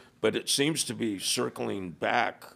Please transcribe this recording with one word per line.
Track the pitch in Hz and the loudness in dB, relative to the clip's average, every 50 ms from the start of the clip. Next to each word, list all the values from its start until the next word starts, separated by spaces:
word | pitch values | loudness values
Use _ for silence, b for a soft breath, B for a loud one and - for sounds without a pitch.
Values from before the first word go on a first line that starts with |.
| B B B _ - | B B B _ 0
But | 110 - | 2 2
it | 117 - - | 2 0 0
seems | - 139 143 151 160 139 - | 2 2 4 2 2 0 -2
to | - 117 | -2 -2
be | 107 117 110 101 92 | -2 -2 -2 -2 -2
circling | - - - 127 123 123 120 123 120 113 101 98 92 90 | -2 -2 0 0 0 -2 -2 -4 -4 -4 -4 -4 -6 -8
back. | 78 - - 104 117 120 113 - - - - - - | -6 -2 0 2 4 4 2 2 -2 -6 -14 -20 -20